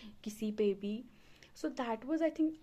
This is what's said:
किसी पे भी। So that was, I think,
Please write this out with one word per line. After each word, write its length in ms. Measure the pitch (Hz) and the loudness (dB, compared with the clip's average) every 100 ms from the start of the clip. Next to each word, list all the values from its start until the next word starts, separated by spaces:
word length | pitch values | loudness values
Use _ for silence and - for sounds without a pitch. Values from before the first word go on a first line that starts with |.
| 214 - | -16 -12
किसी 280 | 214 208 214 | -10 -4 -2
पे 200 | 214 208 | 4 4
भी। 280 | 190 202 220 - - - - - - | 4 0 -4 -6 -18 -20 -20 -20 -4
So 140 | 311 254 | -4 -2
that 260 | 233 226 254 | -2 -2 0
was, 120 | 320 | 2
I 80 | 320 | 2
think, 220 | 311 311 - | 2 0 0